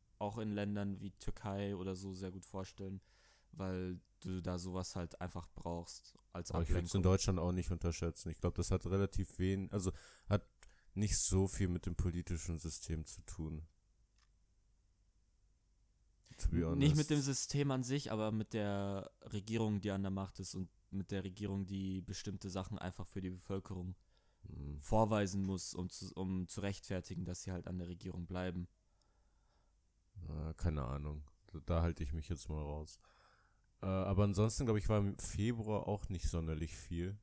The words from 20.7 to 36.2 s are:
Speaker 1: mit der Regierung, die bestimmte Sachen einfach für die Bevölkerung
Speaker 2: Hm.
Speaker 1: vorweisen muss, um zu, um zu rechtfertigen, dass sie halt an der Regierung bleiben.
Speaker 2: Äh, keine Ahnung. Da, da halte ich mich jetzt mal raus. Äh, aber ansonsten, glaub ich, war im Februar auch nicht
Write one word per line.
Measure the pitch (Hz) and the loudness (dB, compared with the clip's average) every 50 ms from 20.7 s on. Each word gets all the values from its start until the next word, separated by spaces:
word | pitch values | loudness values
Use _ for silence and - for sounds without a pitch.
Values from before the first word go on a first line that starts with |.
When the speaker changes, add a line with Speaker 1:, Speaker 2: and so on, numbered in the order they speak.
| _ _ _ _ | _ _ _ _
Speaker 1:
mit | - 98 92 - | -6 -6 -4 -2
der | 101 98 92 | -2 -4 -2
Regierung, | 95 90 98 104 98 98 98 98 | -4 -6 -4 -4 -2 0 0 -2
die | 90 98 95 95 95 95 95 | -2 -2 -2 -2 0 -2 -2
bestimmte | 87 - 92 - - 107 95 95 - 98 | -4 -4 -6 -6 -4 -6 -6 -4 -6 -4
Sachen | 90 95 92 - 104 - | -4 -4 -4 -4 -6 -6
einfach | - 92 - - 98 - | -6 -6 -6 -6 -10 -6
für | - 98 | -6 -6
die | 92 92 | -4 -4
Bevölkerung | 92 90 - - 98 95 92 - 95 92 90 92 92 - _ _ _ _ _ _ _ _ - - | -6 -6 -6 -4 -4 -4 -4 -6 -8 -6 -6 -6 -8 -10 _ _ _ _ _ _ _ _ -18 -14
Speaker 2:
Hm. | - 73 71 71 73 73 | -12 -10 -8 -8 -8 -8
Speaker 1:
vorweisen | 73 - 110 107 113 104 110 104 104 95 92 101 95 | 0 4 6 6 6 6 6 4 2 2 2 0 0
muss, | 95 95 90 - - - | 0 0 -2 -4 -6 -4
um | 92 90 92 | -4 -6 -6
zu, | - - - 92 - | -6 -8 -10 -10 -6
um | - 95 92 95 92 90 85 | -4 -2 -2 0 -2 -2 -4
zu | - - | -4 -4
rechtfertigen, | 101 101 95 - - - 101 92 - - 92 85 95 | -2 -2 -2 -4 -6 -4 -4 -4 -4 -4 -6 -6 -4
dass | 87 87 - | -4 -6 -6
sie | - - | -4 -4
halt | 92 87 - - | -6 -6 -4 -4
an | 90 92 | -4 -4
der | 87 85 | -4 -6
Regierung | 90 85 - 92 87 92 87 - | -8 -8 -8 -8 -6 -6 -6 -4
bleiben. | 92 90 90 92 87 90 87 - _ _ _ _ _ _ _ _ _ _ _ _ _ _ _ _ _ _ _ _ _ _ _ _ _ _ _ _ _ 98 87 80 | -4 -4 -2 -2 -2 -4 -6 -8 _ _ _ _ _ _ _ _ _ _ _ _ _ _ _ _ _ _ _ _ _ _ _ _ _ _ _ _ _ -10 -8 -6
Speaker 2:
Äh, | 76 76 76 80 80 | -4 -4 -4 -4 -4
keine | - - 87 78 76 65 | 0 0 2 2 2 0
Ahnung. | 58 67 71 73 76 76 76 73 - - _ _ - | -2 -2 -4 -4 -4 -6 -6 -8 -12 -18 _ _ -14
Da, | - 80 - | -14 -12 -2
da | - 87 82 | 2 2 4
halte | 82 85 80 - 80 | 4 4 2 0 -2
ich | 67 71 | -2 -2
mich | 80 78 - | -4 -2 -4
jetzt | 87 76 - - | -4 -6 -4 -4
mal | 78 76 | -4 -4
raus. | 76 73 73 76 76 - - - - - _ _ - - - _ _ _ _ _ _ _ _ _ | -2 -4 -4 -6 -6 -8 -12 -18 -20 -20 _ _ -20 -20 -20 _ _ _ _ _ _ _ _ _
Äh, | - 92 | -2 0
aber | 95 95 95 95 98 92 104 | 2 2 2 4 6 6 6
ansonsten, | 101 98 92 107 110 - - 147 | 6 6 4 4 4 4 2 2
glaub | 117 110 104 | 2 2 4
ich, | - - | 4 4
war | 110 107 | 6 6
im | 101 98 98 - | 4 4 2 0
Februar | - - - - 101 117 123 113 107 107 107 101 - - | -2 -2 0 2 2 2 2 0 0 0 0 0 2 0
auch | 104 104 - - | -2 -2 -2 -4
nicht | 98 85 | -4 0